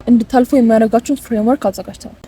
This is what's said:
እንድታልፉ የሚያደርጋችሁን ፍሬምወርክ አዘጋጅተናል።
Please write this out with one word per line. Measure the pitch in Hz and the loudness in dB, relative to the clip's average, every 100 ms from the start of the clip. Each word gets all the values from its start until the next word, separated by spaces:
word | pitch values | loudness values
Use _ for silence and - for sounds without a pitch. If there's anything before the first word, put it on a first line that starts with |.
| - | 0
እንድታልፉ | 240 220 254 247 | 0 2 0 2
የሚያደርጋችሁን | 277 233 226 226 226 - 277 | 2 2 2 2 0 -2 -6
ፍሬምወርክ | - 226 214 277 202 | -4 -2 0 0 -2
አዘጋጅተናል። | 190 190 - - - | -6 -14 -16 -20 -20